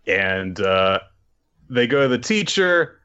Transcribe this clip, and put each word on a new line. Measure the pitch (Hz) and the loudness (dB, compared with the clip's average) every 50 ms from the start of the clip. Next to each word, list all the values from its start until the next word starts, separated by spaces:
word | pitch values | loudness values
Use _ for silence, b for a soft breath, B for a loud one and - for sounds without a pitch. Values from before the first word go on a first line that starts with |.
| _ - | _ -2
and, | 92 95 98 95 95 95 95 92 90 95 | -2 -2 0 -2 -2 -4 -4 -6 -6 -4
uh, | 98 95 95 95 95 95 95 98 - - _ _ _ _ _ _ _ _ _ _ _ - | -2 0 2 2 2 2 0 -2 -4 -8 _ _ _ _ _ _ _ _ _ _ _ -4
they | 127 123 123 | -2 0 0
go | 117 143 143 139 | 2 2 2 2
to | 131 | 2
the | 127 120 | 0 0
teacher, | 123 - 220 208 202 - - 196 190 180 180 170 160 - - _ | -2 -2 -2 -2 -2 -2 0 0 0 2 2 2 0 -2 -4 _